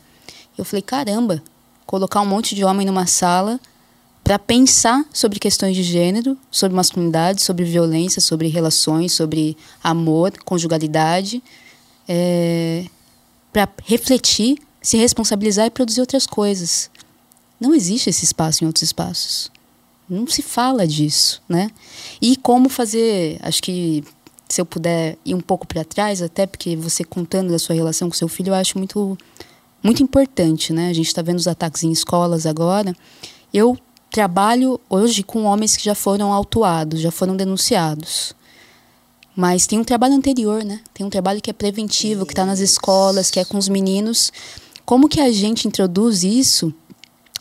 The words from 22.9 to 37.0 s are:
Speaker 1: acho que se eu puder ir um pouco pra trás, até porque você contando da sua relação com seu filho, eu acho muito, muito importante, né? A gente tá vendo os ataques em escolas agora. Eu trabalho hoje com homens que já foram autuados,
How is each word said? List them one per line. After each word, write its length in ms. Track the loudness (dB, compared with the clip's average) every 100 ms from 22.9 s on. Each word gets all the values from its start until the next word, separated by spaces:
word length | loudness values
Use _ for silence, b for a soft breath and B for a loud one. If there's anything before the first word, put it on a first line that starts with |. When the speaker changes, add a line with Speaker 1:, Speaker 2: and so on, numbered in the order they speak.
| 0 0 0 -2 -4
Speaker 1:
acho 180 | -6 -4
que 420 | -4 -4 -2 -2 -4 -14 -20 _ -6
se 120 | -4
eu 60 | -4
puder 500 | -4 0 0 -2 -4
ir 100 | -6
um 60 | -4
pouco 260 | -2 -4 -4
pra 160 | -8
trás, 400 | -6 -2 -2 -2
até 240 | -4 -2 -4
porque 300 | -4 -6 -6
você 260 | -4 -6
contando 480 | -6 -6 -4 -2 0
da 80 | -2
sua 160 | 0
relação 340 | -2 -2 -2 -4
com 60 |
seu 140 | -4 -4
filho, 220 | -4 -2
eu 40 |
acho 240 | -2 -2 -4
muito, 400 | -6 -4 -4 -6 B B B B B B
muito 200 | 0 2
importante, 680 | 4 4 2 2 0 0 -2
né? 180 | -2 0
A 20 |
gente 200 | 0 -2
tá 100 | -2
vendo 160 | -2 -2
os 100 | -2
ataques 340 | -2 -4 -2
em 80 | -2
escolas 560 | -2 0 0 2 0 -2
agora. 480 | 0 0 0 -2 -6 B B B B B
Eu 240 | 2 2 2 _ _ _
trabalho 680 | -2 0 2 2 4 2 0 -2
hoje 360 | 2 2 0
com 180 | -4 -2
homens 320 | 0 2 0 0
que 60 |
já 120 | 0
foram 380 | -2 0 0 0
autuados, 680 | 0 0 0 2 2 -2 -2